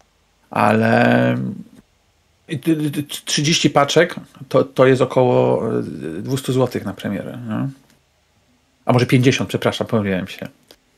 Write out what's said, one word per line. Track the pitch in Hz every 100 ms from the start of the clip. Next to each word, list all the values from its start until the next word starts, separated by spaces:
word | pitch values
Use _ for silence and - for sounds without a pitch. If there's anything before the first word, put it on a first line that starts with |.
| _ _ _ _ _
Ale | - 110 110 113 117 120 123 123 123 127 - - - _ _ _ _ _ _ -
i | 156
ty-, | 165 156
ty-, | 151 143
ty-, | 139 -
trzydzieści | - - 147 170 -
paczek | 143 139 156 175 - - - 135
to, | 131
to | 131 - 131
jest | 131
około, | 127 131 127 123 127 123 113 120
e, | - - 73 80
dwustu | 120 135 -
złotych | 131 123 101
na | 104
premierę, | 95 107 98 - - 117
nie? | 107 135 135 _ _ _ _ _ _ _ _ _ _ -
A |
może | 120 123
pięćdziesiąt, | 131 127 - 98
przepraszam, | - 113 - 104
pomyliłem | 113 101 92 95
się. | - - - _ _ _